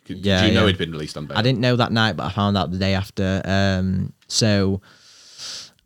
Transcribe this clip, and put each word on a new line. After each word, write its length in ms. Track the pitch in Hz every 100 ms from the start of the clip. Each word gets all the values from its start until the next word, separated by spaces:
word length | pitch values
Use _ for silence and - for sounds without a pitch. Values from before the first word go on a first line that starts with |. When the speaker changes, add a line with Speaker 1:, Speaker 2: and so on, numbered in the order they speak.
Speaker 1:
Did 200 | - 90
Speaker 2:
Yeah, 200 | 98 92
Speaker 1:
you 80 | 92
know 80 | 110
Speaker 2:
yeah. 40 | 107
Speaker 1:
he'd 100 | 90
been 140 | 82
released 240 | 78 76 76
on 100 | 73
bail? 100 | 98
Speaker 2:
I 40 |
didn't 180 | 120 117
know 140 | 123 123
that 140 | 113
night, 240 | 113 110 76
but 80 |
I 60 | 65
found 260 | 104 101 101
out 140 | 80
the 80 | 92
day 160 | 98
after. 480 | 95 98 - 95 95
Um, 680 | - 98 98 92 92 95 95 - -
so 520 | - 113 101 95 95 - - - - - - - - - _